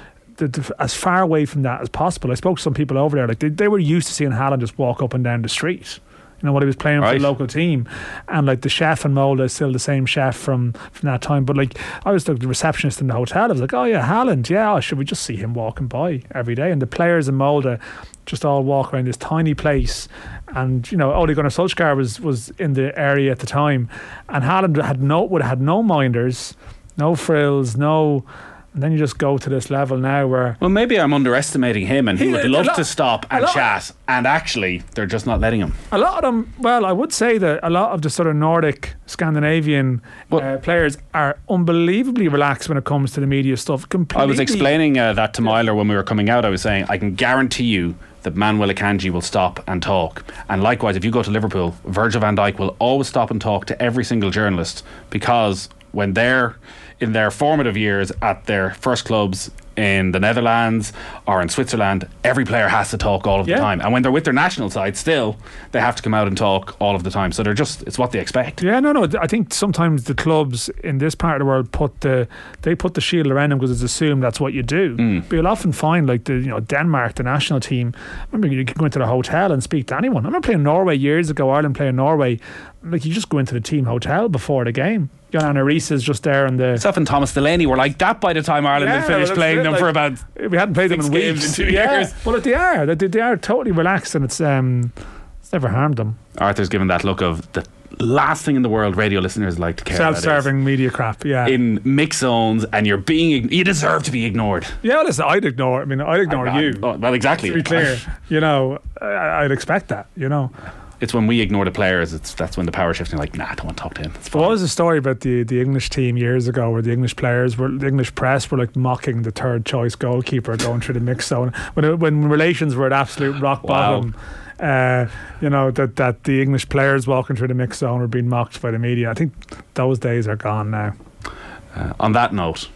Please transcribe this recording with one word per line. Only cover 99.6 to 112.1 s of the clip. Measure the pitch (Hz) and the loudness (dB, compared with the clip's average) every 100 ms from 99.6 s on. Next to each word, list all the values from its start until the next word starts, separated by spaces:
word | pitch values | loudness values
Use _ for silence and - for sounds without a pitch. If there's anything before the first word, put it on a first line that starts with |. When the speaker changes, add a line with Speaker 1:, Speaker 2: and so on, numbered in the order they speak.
| 85 82 | -4 -4
Speaker 2:
to | |
care | - 90 | -4 0
about | 165 156 | 0 2
is | |
Speaker 1:
Self-serving | 160 147 139 139 | 2 2 2 0
media | 135 135 131 | 2 2 0
crap, | - 117 104 | 0 -4 -4
yeah. | 147 131 123 | -2 0 2
Speaker 2:
in | 135 120 107 | 2 2 2
mix | 110 139 156 - | 2 2 2 0
zones, | 131 117 113 113 110 | 2 2 2 0 0
and | 107 107 | 0 2
you're | 101 | 0
being | 95 160 165 143 | 2 2 4 2
ign-, | 117 | 2
you | 170 | 2
deserve | 180 170 151 160 | 2 2 0 0
to | 147 | -2
be | 131 117 | -2 -2
ignored. | 107 107 92 80 - | 0 0 -2 -4 -4
Speaker 1:
Yeah, | 220 294 | 0 2
well, | 330 | 2
listen, | 135 147 | 0 2
I'd | 185 131 | 2 0
ignore, | 123 131 127 | 0 0 0
I | 139 | -2
mean, | 135 | -4
I'd | 147 170 | 0 0
ignore | 180 143 127 | 2 0 0
Speaker 2:
I, | 143 | 0
I, | |
Speaker 1:
you. | 151 110 | 0 0
Speaker 2:
oh, | 117 - | -2 0
well, | 117 | 0
exactly. | 123 110 165 190 | 2 2 0 0
Speaker 1:
To | 170 | 0
be | |
clear, | 147 165 147 123 - | 0 2 2 -2 -6
Speaker 2:
<laughs> | - - | -10 -2
Speaker 1:
you | 156 | 0
know, | 156 143 131 143 - - | 2 2 0 -4 -10 -8
I, | 104 - 160 160 143 | -4 -2 0 0 0
I'd | |
expect | 135 - 190 - | -2 0 -2 -2
that, | - - - | -8 -8 -8
you | 135 | -4
know. | 147 131 - - - - - | -2 -4 -8 -18 -16 -16 -8
Speaker 2:
It's | 113 | -2
when | 120 110 | 0 2
we | 117 | 2
ignore | 104 101 | 2 2
the | 95 | 0
players, | 92 98 90 85 | 0 2 2 0